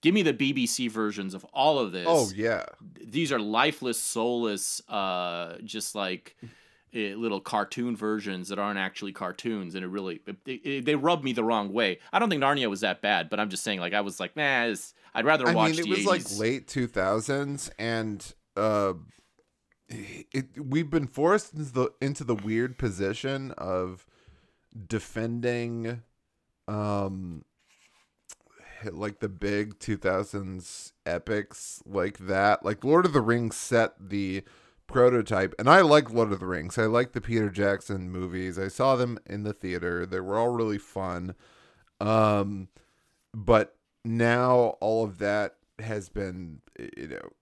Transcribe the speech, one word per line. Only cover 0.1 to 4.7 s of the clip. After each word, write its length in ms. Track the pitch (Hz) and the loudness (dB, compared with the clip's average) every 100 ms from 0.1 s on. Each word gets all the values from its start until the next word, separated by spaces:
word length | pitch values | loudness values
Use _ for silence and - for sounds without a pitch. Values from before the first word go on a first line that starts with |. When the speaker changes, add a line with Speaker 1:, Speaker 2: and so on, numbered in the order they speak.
Speaker 1:
me 80 | 208 | 4
the 120 | 165 | 4
B 180 | 123 135 | 2 0
B 140 | 135 117 | 2 0
C 200 | - 123 | 0 -2
versions 440 | 110 107 101 95 | 0 -2 -2 -8
of 100 | 92 - | -8 -10
all 340 | 135 143 143 | 2 4 4
of 120 | 110 | 0
this. 140 | 90 87 | -2 2
Speaker 2:
Oh, 220 | 165 110 92 | 4 4 0
yeah. 300 | 113 101 - - - - | 0 0 -4 -14 -20 -20
Speaker 1:
These 320 | - 123 156 | -8 -4 0
are 60 | 131 | 0
lifeless, 640 | 104 110 143 151 127 113 | 0 2 2 0 -4 -2
soulless, 800 | - 117 117 120 113 101 - | -2 0 0 0 -2 -2 -4